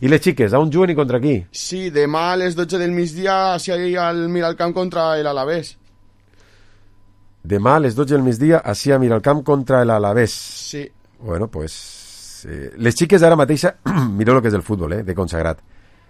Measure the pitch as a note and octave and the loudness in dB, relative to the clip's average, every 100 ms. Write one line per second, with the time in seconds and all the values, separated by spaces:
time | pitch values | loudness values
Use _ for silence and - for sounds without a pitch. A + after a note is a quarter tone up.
0 | B2+ D3+ F#3 C#3 G#2+ B2 D#3 D#3 F#3 D3+ | 2 2 2 2 2 2 2 2 2 2
1 | C#3 B2 C#3+ A#2 F2 - - F#3 F#3 D3 | 0 0 0 -2 -4 -12 -10 -8 -4 0
2 | D3 D#3 E3+ F3+ F3+ E3 E3+ F#3 F3 F3 | 0 0 0 0 -2 -2 -4 -2 -2 -2
3 | F3 D#3 F#3+ F#3+ F#3+ F3 - F3 F3+ F3+ | -4 -4 -2 0 0 -2 -4 -4 -2 -2
4 | E3+ E3+ E3+ F3 E3 E3 F3 F3+ F#3 F3 | -2 -2 -2 -2 -2 -2 -2 -2 -4 -2
5 | D#3+ D#3 D3+ C#3+ C3+ E3+ - - _ _ | 0 0 -2 -2 -2 -4 -6 -18 _ _
6 | _ _ _ _ _ _ - _ _ _ | _ _ _ _ _ _ -20 _ _ _
7 | - _ - _ D#2 G2+ A2 D3+ C3+ A2+ | -20 _ -20 _ -6 0 2 4 2 0
8 | C#3 C#3+ B2+ A2+ D3+ D#3+ - G#2 C3+ C3+ | 0 2 2 2 2 2 0 -4 0 2
9 | B2 A2+ C#3 D3 C#3 C#3+ B2+ C3 A#2 A2 | 2 2 2 0 2 0 2 2 4 2
10 | G#2 A2+ A2+ - - - - D3 C#3+ _ | 2 2 0 -2 -14 -16 -14 -12 -14 _
11 | _ _ A2 E2+ A2 F#2 E2 - - - | _ _ -8 -6 -6 -6 -10 -12 -18 -20
12 | - - - - - D2 C2+ - A#2 - | -20 -20 -20 -20 -14 -12 -12 -2 0 2
13 | E3+ F#3+ E3 D#3+ C3+ D3+ F3 - - F#3 | 4 6 6 6 4 2 0 -2 -4 -2
14 | B2 G2+ A2 C3 A2+ G2+ E2+ G#2 D#2+ F#2+ | -2 0 4 4 4 0 -2 -4 -4 -6
15 | F#2+ F#2 F2 E2 E2 D#2+ - - _ _ | -4 -4 -4 -2 -4 -4 -12 -20 _ _